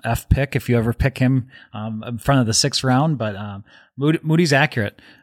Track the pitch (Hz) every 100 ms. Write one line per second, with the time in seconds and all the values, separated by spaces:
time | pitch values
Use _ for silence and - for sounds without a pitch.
0 | 117 117 - - 139 131 - 120 113 117
1 | 139 - 127 131 127 - - 113 110 110
2 | 113 120 - 139 113 110 143 - 131 127
3 | 156 143 110 98 104 98 - - _ -
4 | 143 160 156 160 175 139 151 - 101 -
5 | - -